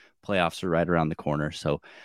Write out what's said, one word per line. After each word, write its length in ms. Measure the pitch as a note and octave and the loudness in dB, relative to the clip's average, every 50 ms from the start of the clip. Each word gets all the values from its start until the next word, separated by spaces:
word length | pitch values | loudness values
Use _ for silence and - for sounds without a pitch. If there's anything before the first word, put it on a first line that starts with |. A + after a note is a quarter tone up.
| - _ _ _ _ | -20 _ _ _ _
playoffs 380 | - G#2 F#2 F2 E2 - - - | -2 0 2 2 0 0 -4 -2
are 60 | F#2 | 0
right 180 | E2 E2 E2+ E2+ | 2 2 2 4
around 220 | F2 E2 D#2+ D#2 | 2 2 2 0
the 60 | E2 | -2
corner. 340 | - - D2+ D2 D2 D2 D2+ | -4 -4 -4 -2 -2 -2 -4
So 320 | D2+ - - D#2 D2 D2 _ - - - - | -6 -4 -4 -4 -4 -4 _ -14 -20 -20 -20